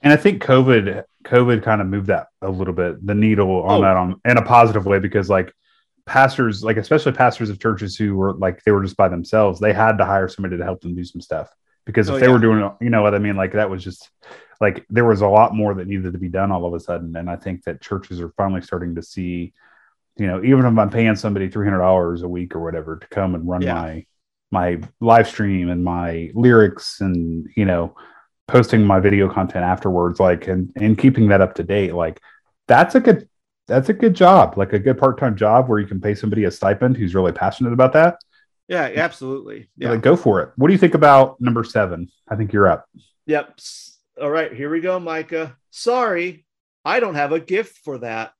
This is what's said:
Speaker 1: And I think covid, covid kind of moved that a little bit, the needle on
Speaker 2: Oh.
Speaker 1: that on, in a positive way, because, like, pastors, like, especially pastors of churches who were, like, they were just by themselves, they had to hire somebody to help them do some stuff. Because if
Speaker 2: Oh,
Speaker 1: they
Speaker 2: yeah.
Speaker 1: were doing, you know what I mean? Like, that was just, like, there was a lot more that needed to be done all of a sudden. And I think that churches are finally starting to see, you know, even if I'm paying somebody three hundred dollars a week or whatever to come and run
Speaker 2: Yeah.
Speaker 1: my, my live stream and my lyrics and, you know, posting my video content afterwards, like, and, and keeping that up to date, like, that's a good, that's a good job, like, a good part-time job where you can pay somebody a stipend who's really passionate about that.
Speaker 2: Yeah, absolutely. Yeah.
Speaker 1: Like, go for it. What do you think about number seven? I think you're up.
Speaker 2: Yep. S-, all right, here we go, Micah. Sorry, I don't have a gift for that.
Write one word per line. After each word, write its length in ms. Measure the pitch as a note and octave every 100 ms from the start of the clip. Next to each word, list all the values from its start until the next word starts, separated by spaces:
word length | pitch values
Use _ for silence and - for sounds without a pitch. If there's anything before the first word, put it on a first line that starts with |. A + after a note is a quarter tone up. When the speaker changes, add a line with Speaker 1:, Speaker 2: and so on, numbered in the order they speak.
Speaker 1:
And 100 | D3
I 40 | D3
think 260 | G3+ G3
covid, 640 | - C3 C3 A#2+ G2 G2 - _
covid 380 | - B2 B2 A2+
kind 180 | A2+ G#2+
of 60 | F#2+
moved 220 | G2+ G2
that 200 | F2 - _
a 80 | F#2+
little 240 | F#2 F#2
bit, 320 | F2 F2 - F#2+
the 80 |
needle 480 | G#2 A2 G#2 F#2+ F#2
on 160 | F2 G2+
Speaker 2:
Oh. 40 |
Speaker 1:
that 140 | F#2+ F#2
on, 240 | F2+ F#2
in 140 | A#2+ A#2+
a 40 |
positive 440 | - B2 A#2 G#2 G2
way, 120 | G2
because, 320 | F#2+ G#2 F#2+
like, 220 | F#2+ F#2 _ _ _ _ _ -
pastors, 560 | C3 C3+ C3 A#2+ G2+
like, 140 | G#2+ A2
especially 360 | G#2 D#3 D3
pastors 380 | C3 C3 - A2
of 80 | G2+
churches 360 | A2+ G#2 G#2 -
who 200 | G#2+ G2
were, 180 | G2
like, 280 | F#2 F#2 F2+
they 80 | -
were 100 | G2+
just 140 | F#2+ -
by 120 | F#2+
themselves, 520 | E2+ E2+ A2 G#2 F2
they 120 | G#2
had 260 | G2+ A2+ G#2+
to 60 |
hire 240 | F#2+ G2 F#2
somebody 280 | - F#2+ F2
to 80 |
help 160 | F2+ F2+
them 140 | F2
do 100 | F2
some 160 | F2 E2+
stuff. 300 | - D#2 - _ _ _ -
Because 220 | A2 G#2
if 60 |
Speaker 2:
Oh, 40 | C3+
Speaker 1:
they 80 | B2+
Speaker 2:
yeah. 60 |
Speaker 1:
were 60 | B2+
doing, 320 | A2+ A2 G2 G2
you 100 | A#2+
know 120 | A2+
what 120 | G#2
I 40 | G2+
mean? 180 | G#2 G2
Like, 160 | F#2+
that 160 | G#2+ G#2
was 140 | F#2
just, 260 | F#2 F2+ - _ - - _ _
like, 260 | G#2+ F#2 _
there 160 | A2
was 160 | A#2+ G2+
a 80 | G2+
lot 260 | G#2+ A#2
more 200 | A2 G#2
that 120 | F#2+ F#2
needed 260 | G2 F#2
to 60 | F2
be 100 | F2+
done 220 | F#2 G2
all 140 | F#2 F2
of 60 |
a 60 | E2+
sudden. 340 | - E2+ E2+ E2
And 120 | F2
I 80 | E2+
think 280 | G2 F2
that 160 | - D#2
churches 380 | - G2 - F2+
are 100 | E2+ -
finally 260 | G2 F#2+
starting 320 | - F2+ F2
to 80 | E2
see, 500 | D#2+ - F2+ F2 F2 _ _ _ _ _ _ -
you 100 | G2+
know, 160 | F#2
even 220 | A2 C3+
if 140 | B2+ A2+
I'm 120 | G#2
paying 260 | A#2 A2+ G#2
somebody 320 | A2 G2 F#2+
three 180 | G#2+ G2+
hundred 140 | F#2+
dollars 420 | F2+ F#2 F2 E2+
a 60 | F2
week 260 | F2 F2+
or 60 | E2
whatever 360 | E2 E2 D#2 D#2+
to 100 | -
come 260 | - F#2+
and 140 | F2 E2+
run 140 | F2+
Speaker 2:
Yeah. 120 | F2
Speaker 1:
my, 320 | E2+ E2 D#2+ - _ _ _ _
my 300 | F#2+ F2+ F2 F2+ _
live 260 | A2+ A2+ A2+
stream 400 | - G#2 F#2+ F2
and 160 | F2
my 460 | F2 F2 F2 E2 E2
lyrics 680 | A2 B2 A#2 G#2 - - -
and, 480 | G2 F2+ E2 E2 D2+ -
you 80 |
know, 320 | G2+ F2 E2 - - _ _ _ -
posting 400 | B2+ A#2 A#2 G#2
my 140 | F#2+
video 280 | G2 G2+ G2
content 360 | - F#2 F#2
afterwards, 560 | F2+ F2+ G2+ F2+ F2 E2+
like, 260 | F#2+ F2 -
and, 220 | F#2 F2+ -
and 200 | G#2 A2
keeping 320 | C3+ C3 G#2+
that 120 | G2
up 140 | F#2 -
to 60 |
date, 300 | E2+ G2+ F#2+
like, 260 | F2 E2 E2 _ _ _ _ -
that's 260 | A#2+ F3
a 60 | C4
good, 280 | A#3 G3 - _ _ _ -
that's 220 | B2+ C3+
a 40 |
good 220 | G#3 A3+
job, 420 | F3+ F3+ F#3+ A#2 -
like, 160 | G2
a 60 | G#2
good 180 | G#2+ B2+
part-time 400 | C3+ A#2+ C3 G2+
job 320 | G#2+ A#2 B2+
where 120 | G#2+
you 60 | G2+
can 140 | F#2+
pay 140 | G#2
somebody 300 | G#2 G#2+ G#2+
a 60 | G2
stipend 460 | - G2 G2+ B2+ A#2
who's 180 | G2
really 180 | F#2+ F2+
passionate 400 | E2+ F#2+ - B2
about 220 | A#2+ C3
that. 240 | D3+ E3 E3+ _ _ _ _ _
Speaker 2:
Yeah, 220 | F3+ C3+ A#2+
absolutely. 720 | E3 - C3 C3+ G#2 G#2+ A2 _
Yeah. 140 | A#2+
Speaker 1:
Like, 120 | A#2
go 120 | A#2+ C#3+
for 240 | A#2+ F#2+
it. 80 | D2+ -
What 120 | C#3+
do 40 |
you 60 | F#3+
think 160 | F3+
about 460 | E3 D3 C#3 C3 -
number 240 | B2 A#2
seven? 440 | A2+ A2+ F#2+ E2+ F2 _ _
I 80 | G#2+
think 160 | G#2
you're 160 | G#2 G2
up. 180 | D#2+ _ _ _ _ -
Speaker 2:
Yep. 280 | D3+ C#3+ _
S-, 400 | - - - _ _ -
all 100 | D3
right, 220 | D#3 D#3
here 180 | A2+ C#3+
we 100 | E3
go, 200 | F3 F#3
Micah. 560 | E3+ D#3+ D#3+ E3 D#3+ - _
Sorry, 760 | - A#3 B3+ A#3 F3 F3+ D#3 _ _ _ _
I 160 | D3+ A3
don't 140 | A3 D3+
have 160 | C#3+
a 80 | D#3+
gift 380 | D#3+ F#3 G#3+ _
for 140 | - C3
that. 340 | A#2 A2+ A2+